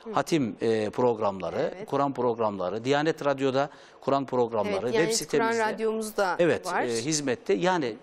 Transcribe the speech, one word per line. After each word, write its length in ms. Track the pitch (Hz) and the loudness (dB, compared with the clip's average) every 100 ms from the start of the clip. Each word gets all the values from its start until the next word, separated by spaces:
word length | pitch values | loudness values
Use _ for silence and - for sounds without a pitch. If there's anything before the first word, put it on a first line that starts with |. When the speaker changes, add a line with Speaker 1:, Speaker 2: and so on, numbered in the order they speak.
Speaker 1:
Hı. 80 | 226 | -4
Speaker 2:
hatim, 440 | 190 139 165 113 87 | -2 2 2 0 0
e, 300 | 113 110 107 | 0 2 0
programları, 840 | - 123 110 104 98 82 95 160 180 | 2 2 2 0 -2 -4 -2 -4 -6
Speaker 1:
Evet. 100 | 214 | -6
Speaker 2:
Kur'an 280 | 139 139 | -2 -2
programları, 720 | 127 123 113 107 101 90 107 | 0 -2 0 -2 0 -4 -2
Diyanet 400 | 123 139 156 160 | 0 0 2 0
Radyo'da 460 | 143 135 135 131 147 - - - | -2 0 0 0 -2 -6 -20 -8
Kur'an 260 | - 139 131 | 0 0 0
programları, 460 | 127 117 113 104 | 0 0 0 0
Speaker 1:
Evet, 100 | 190 | 0
Speaker 2:
web 100 | 123 | 0
Speaker 1:
Diyanet 240 | 214 170 226 | 0 2 0
Speaker 2:
sitemizde 360 | 151 - 226 | 0 0 2
Speaker 1:
Kur'an 200 | 233 220 | 2 0
Radyomuz 440 | 220 220 220 214 214 | 0 -2 -2 -4 0
da 200 | 190 165 | 0 2
Speaker 2:
Evet, 280 | 175 107 180 | 2 2 0
Speaker 1:
var. 160 | 190 | -2
Speaker 2:
e, 60 | 262 | 0
hizmette. 640 | 117 143 151 139 117 - | -2 0 -2 0 -2 0
Yani 400 | 196 175 180 127 107 | 2 2 2 0 -6